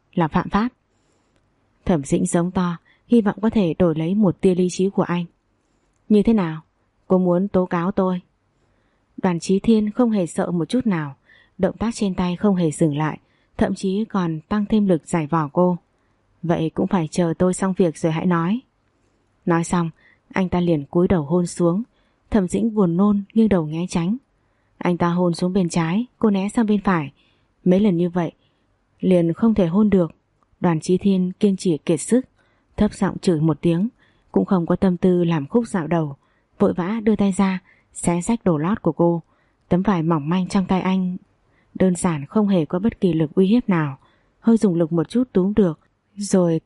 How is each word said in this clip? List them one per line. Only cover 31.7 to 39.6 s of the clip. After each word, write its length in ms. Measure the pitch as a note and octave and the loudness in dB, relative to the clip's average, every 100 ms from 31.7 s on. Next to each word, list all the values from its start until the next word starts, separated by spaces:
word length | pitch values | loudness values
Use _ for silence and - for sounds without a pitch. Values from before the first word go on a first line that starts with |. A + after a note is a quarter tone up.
| D3+ | -2
kiệt 240 | - D#3+ | -2 -2
sức, 240 | - A#3+ - _ _ _ _ - | 0 0 -2 _ _ _ _ -2
thấp 160 | G#3 | -2
giọng 240 | - F#3+ F3+ | 0 -4 -2
chửi 240 | - D#3+ | 0 2
một 160 | D#3+ D3+ | 2 0
tiếng, 280 | F3 E3+ A3+ - _ _ _ | 0 0 -2 -8 _ _ _
cũng 140 | F#3+ F#3+ | -2 0
không 200 | F#3 E3 | 0 0
có 100 | F3+ | 0
tâm 220 | F#3+ F3 | 0 2
tư 260 | F#3 F3 | 2 2
làm 240 | E3+ E3 C#3 | 2 -2 0
khúc 200 | A#3+ A#3 | -2 -2
dạo 200 | F#3+ D3+ | -4 -2
đầu, 280 | E3+ D3+ C#3 _ _ _ - | -2 -4 -8 _ _ _ -2
vội 140 | G3+ | -2
vã 260 | F3+ F3 A3+ | 0 -4 -4
đưa 120 | G#3+ G#3+ | 0 0
tay 160 | G3+ | 0
ra, 300 | F#3 F#3+ F#3 - _ _ | 0 -2 -2 -10 _ _
xé 280 | - - F3 | -6 -2 -2
rách 220 | E3+ A#3 | -2 -2
đồ 140 | F#3+ D3+ | 0 0
lót 240 | E3 A3 | 0 -2
của 100 | F3 | -2
cô. 300 | - E3+ E3+ - _ _ _ | 0 0 0 -6 _ _ _